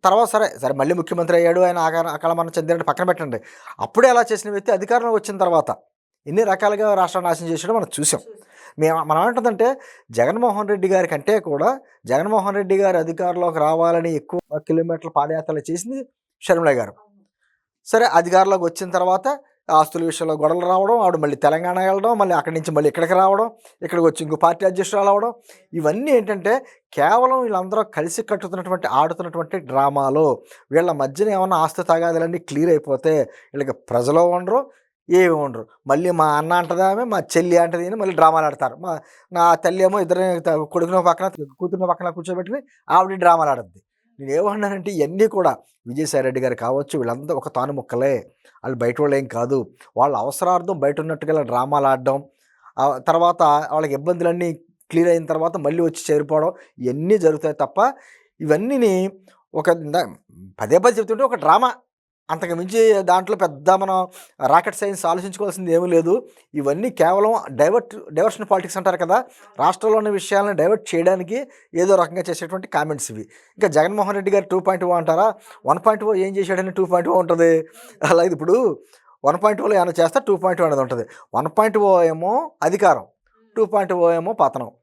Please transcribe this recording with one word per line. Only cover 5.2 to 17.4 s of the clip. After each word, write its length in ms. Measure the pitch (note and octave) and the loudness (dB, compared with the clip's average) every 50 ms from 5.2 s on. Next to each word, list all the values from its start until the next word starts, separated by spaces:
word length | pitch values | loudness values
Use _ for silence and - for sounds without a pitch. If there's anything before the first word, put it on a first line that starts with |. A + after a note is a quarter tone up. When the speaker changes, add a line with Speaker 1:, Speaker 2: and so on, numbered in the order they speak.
| G#3+ G#3+ G3+ F#3+ F#3+ | -2 -4 -4 -2 0
Speaker 1:
తర్వాత 280 | F3 E3+ D#3 D3 - G#2 - _ _ _ _ _ _ _ _ _ | 2 2 2 0 0 -8 -8 _ _ _ _ _ _ _ _ _
ఎన్ని 180 | C#3+ D#3 G#3 A3+ G3+ | -2 0 0 2 2
రకాలుగా 360 | F#3+ F#3+ G#3+ G#3 G#3 G3+ G#3+ G#3+ G3+ F#3+ | 0 0 0 0 0 0 0 0 2 2
రాష్ట్రాన్ని 280 | F3+ E3+ - F#3 F3+ F3 | 0 0 -2 -2 -2 -2
నాశనం 200 | E3 D3+ E3+ E3 | -2 -2 -2 -6
చేశాడో 220 | E3 D3 E3+ F3+ A3+ | -6 -4 -2 -2 -2
మనం 120 | A3+ E3+ B2+ - | -2 -2 -4 -6
చూసాం. 260 | - D3 C#3 - - | -4 -2 -2 -2 -2
Speaker 2:
చూసాం. 0 | - - - - _ _ _ - - - _ - | -6 -14 -20 -20 _ _ _ -20 -20 -20 _ 0
Speaker 1:
మేము, 180 | D#3 D#3+ D#3+ E3 D3 D#3 | 0 0 2 0 0 0
మనం 100 | D#3 D#3+ F3+ | 0 2 2
ఏమంటుందంటే 440 | A#3 A#3 B3 A3 A#3+ A3 F#3+ A3 B3 C4+ C4+ - - - _ _ _ A2+ | 2 0 0 0 -2 0 2 0 0 0 -2 -10 -20 -20 _ _ _ 0
జగన్మోహన్ 520 | A2+ A#2 C#3+ G3+ A3+ A#3+ A#3+ G3+ G#3 G#3+ G3 | 0 2 2 2 0 0 0 0 -2 -2 -2
రెడ్డి 160 | G#3 F#3+ F3+ F#3 F#3+ | -2 -2 0 2 2
గారి 140 | F#3 F3 E3 | 2 2 0
కంటే 240 | E3 C#3+ C#3+ - G#3+ G#3+ E3 E3 | -4 -4 0 0 0 0 0 -2
కూడా 200 | C#3+ C#3+ D#3+ A3+ C4 C4+ _ _ _ _ _ A2+ | -2 0 0 0 0 -2 _ _ _ _ _ -2
జగన్మోహన్ 480 | B2 C#3+ E3+ G#3 A3 G#3+ F#3 G3+ G3 G3+ | 0 0 0 0 0 0 0 0 -2 -4
రెడ్డి 180 | G3 F3+ G3 F#3+ | 0 0 0 2
గారు 160 | G3 F#3+ F3+ E3+ D#3+ | 2 2 2 0 -2
అధికారంలోకి 560 | E3 E3 D#3+ F#3 F3+ E3+ F3+ F3 E3+ D#3+ D#3+ D3 | -2 -4 -4 -4 -2 -2 0 -2 -2 0 0 0
రావాలని 460 | D#3 D#3+ E3 E3 E3+ E3+ E3+ E3 E3+ D#3+ D3 | 2 2 2 2 2 2 0 0 -2 -4 -4
ఎక్కువ 400 | C#3+ - - F3 _ _ D3+ D3+ _ | -6 -6 -8 -8 _ _ -10 -10 _
కిలోమీటర్ల 440 | - D#3+ E3 E3 E3+ E3 D#3+ - E3 - | -2 0 0 0 -2 -6 -8 -8 -4 -2
పాదయాత్రలు 460 | D3 C#3+ D3+ D#3+ D#3+ D#3 - D#3 D3+ C#3+ | -2 -2 0 -4 -6 -4 -6 -8 -6 -6
చేసింది 320 | - E3 F3 F#3 A#3 C4+ C4+ B3+ _ _ _ _ _ _ _ - | -6 -8 -8 -8 -10 -10 -12 -12 _ _ _ _ _ _ _ 0
షర్మిల 280 | - F3+ E3 E3 D3 C#3 B2 | 0 0 2 4 2 2 2
గారు. 140 | A2 G2 - | -2 -6 -10
Speaker 2:
అవును. 300 | _ _ _ _ _ _ _ _ _ | _ _ _ _ _ _ _ _ _